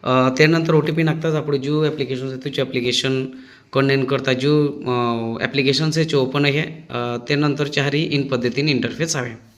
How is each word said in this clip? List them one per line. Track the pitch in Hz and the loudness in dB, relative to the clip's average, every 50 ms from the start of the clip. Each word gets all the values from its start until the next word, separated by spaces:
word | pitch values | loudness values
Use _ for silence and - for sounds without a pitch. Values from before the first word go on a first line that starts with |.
| - | 0
अ, | 127 127 131 127 131 | 2 2 4 4 4
त्यानंतर | 131 131 156 156 165 165 165 160 160 | 4 4 4 4 4 2 2 4 2
ओटीपी | 156 143 151 160 160 160 | 2 4 2 0 2 2
नाखताच | 160 151 160 160 165 160 | 0 0 0 -2 -2 -2
आपण | 151 135 151 143 | -2 -2 -2 -2
जो | 139 131 139 151 151 156 | -2 -2 0 0 2 2
ॲप्लिकेशन | 147 147 147 139 123 135 127 131 | 0 0 -2 -4 -4 -4 -6 -6
असते, | 135 131 127 131 | -6 -8 -8 -8
तुझे | 147 131 - 135 | -6 -2 -2 -4
ॲप्लिकेशन | 127 131 127 120 123 120 - - 135 131 131 131 131 - - - - - - _ _ - | -2 -2 -2 0 0 0 0 0 0 0 0 -2 -4 -8 -14 -18 -20 -20 -20 _ _ 0
करण्याकरता | 131 135 135 135 139 131 127 139 131 131 135 131 | 2 4 4 4 2 2 2 0 0 2 0 0
जो, | 127 131 143 151 151 147 143 143 - - | 2 2 4 4 4 4 2 0 -4 -4
अ, | - 127 123 120 120 117 117 113 113 113 - - | -2 0 0 0 0 0 -2 -2 -4 -4 -2 -4
ॲप्लिकेशन | 123 131 139 135 135 139 135 156 156 | -2 0 0 2 2 2 2 0 0
से | 151 160 160 | 0 0 0
जो | - - 143 131 | 2 2 0 0
ओपन | 127 131 143 143 | 2 0 0 2
आहे, | 143 139 151 165 170 - - - - | 2 2 0 -2 -4 -8 -16 -16 -10
अ, | 123 120 120 120 120 120 120 - | -8 -6 -6 -4 -6 -8 -4 -2
त्यानंतर | 147 143 151 147 139 143 147 | 0 0 2 0 0 0 -4
चारही | 139 147 147 139 143 143 147 165 | -2 -2 -2 -2 0 0 0 -2
इन | - - 143 135 135 | 0 0 -2 0 0
पद्धतीने | 135 117 117 123 113 - 143 156 | -2 0 0 -2 -2 0 0 0
इंटरफेस | 143 123 123 120 107 113 156 165 - | 0 0 0 -2 -4 -4 -4 -4 -2
आहे. | 147 123 120 117 113 - - _ | -4 -4 -6 -8 -14 -18 -20 _